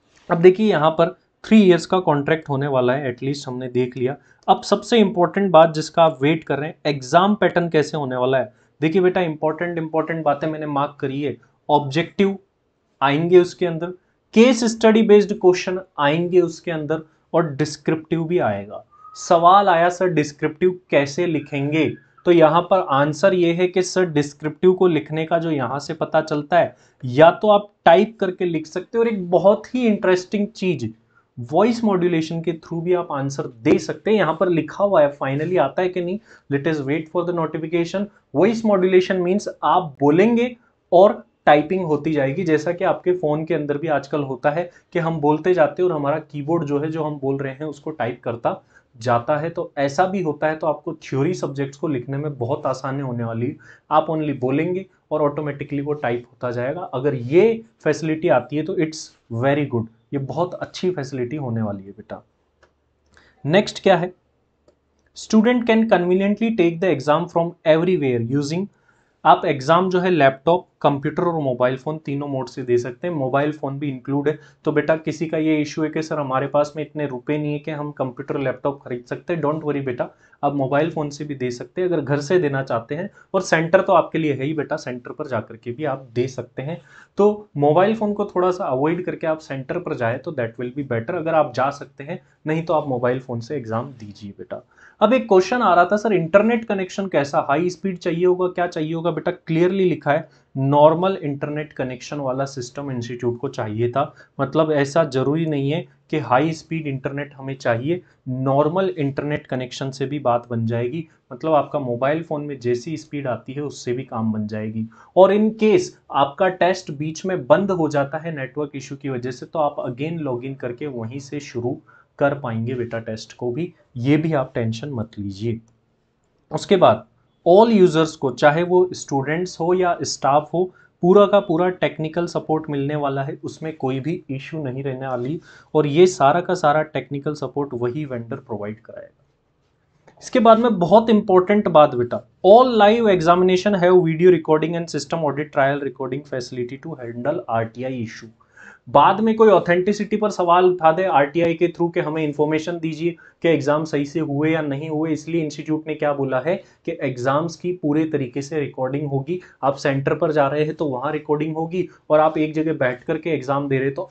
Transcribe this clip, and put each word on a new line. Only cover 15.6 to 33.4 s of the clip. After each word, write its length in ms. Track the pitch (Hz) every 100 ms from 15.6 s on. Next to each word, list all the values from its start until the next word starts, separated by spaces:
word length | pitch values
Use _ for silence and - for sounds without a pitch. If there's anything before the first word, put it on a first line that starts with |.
| 190 185 - -
आएंगे 420 | 143 160 175 180
उसके 300 | 165 165 180
अंदर 320 | 160 147 160 - _ _
और 180 | 170 160 135
डिस्क्रिप्टिव 680 | 151 147 - 160 156 165
भी 140 | 160 175
आएगा। 420 | 120 101 101 98 - _ - -
सवाल 520 | - 170 170 196 196
आया 200 | 165 175
सर 200 | 175 185
डिस्क्रिप्टिव 720 | 156 143 - 151 151 185 180 _
कैसे 360 | 151 139 - 180
लिखेंगे, 640 | 147 143 143 143 156 143 - _ _ 180
तो 60 |
यहाँ 300 | 170 156 170
पर 240 | 170 190 147
आंसर 420 | 139 147 147 196
ये 180 | 180 170
है 140 | 170 180
कि 140 | 180
सर 240 | 180 185 180
डिस्क्रिप्टिव 640 | 147 143 - 151 151 185
को 140 | 185 180
लिखने 380 | 156 151 156 160
का 120 | 170
जो 120 | 165
यहाँ 280 | 147 120 139
से 140 | -
पता 260 | 165 147 160
चलता 360 | 156 151 147 165
है, 160 | 139 - _ _
या 280 | 127 127 165
तो 180 | 170 214
आप 200 | 202 - _
टाइप 320 | 170 175 214 -
करके 240 | 185 185
लिख 220 | 180 160 156
सकते 320 | 180 - 226
हो, 60 |
और 40 | 233
एक 200 | 202 175
बहुत 440 | 175 190 208 -
ही 120 | 254 226
इंटरेस्टिंग 600 | 202 185 180 - 208 208
चीज 440 | - 185 139 110 - _ _ _ 127
वॉइस 440 | 117 160 226 226
मॉड्यूलेशन 560 | 214 185 175 165 160 165
के 100 | 165
through 280 | 160 - 170
भी 80 | 175
आप 180 | 175 175
आंसर 340 | 143 135 139